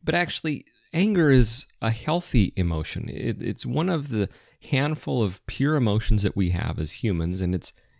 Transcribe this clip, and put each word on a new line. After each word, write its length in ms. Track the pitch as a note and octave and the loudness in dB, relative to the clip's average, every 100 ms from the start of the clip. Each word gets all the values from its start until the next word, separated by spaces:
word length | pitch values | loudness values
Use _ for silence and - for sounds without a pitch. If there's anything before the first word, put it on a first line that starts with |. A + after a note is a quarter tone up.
But 120 | - E3+ | -2 -2
actually, 500 | F3 - D#3+ D3 - _ _ | -2 -4 -6 -6 -10 _ _
anger 380 | D#3+ G3+ G3 D#3 | 0 2 4 6
is 380 | C3 A2+ - - _ | 6 6 2 -6 _
a 80 | A2+ | -4
healthy 600 | A2 - E3+ - A#2 G2 - | -4 -2 -4 2 2 2 2
emotion. 540 | F2 D#2+ D#2 - - | -2 -2 -4 -8 -8
It, 340 | - - A2 | -6 -6 -4
it's 200 | - G#2+ | -6 -6
one 260 | B2 B2 F3 | -4 -2 -2
of 200 | E3+ C#3+ | -2 -2
the 180 | A2 F#2+ - _ _ - | -2 -2 -4 _ _ -4
handful 500 | C#3 D3 D#3 - C3+ | -2 0 -4 -4 0
of 240 | G#2+ F#2 - | 0 -2 -12
pure 300 | - C#3 D3+ | -2 0 2
emotions 480 | A2+ G#2 - G#2+ | 2 2 4 2
that 120 | G2 - | 2 0
we 140 | F2+ | 0
have 300 | E2+ E2 D#2+ | 0 -2 -4
as 240 | D#2 - | -6 -4
humans, 380 | A#2 F2 E2 F#2 | -2 0 -2 -2
and 120 | F2+ | -2
it's 200 | F2+ - - _ _ | -2 -4 -10 _ _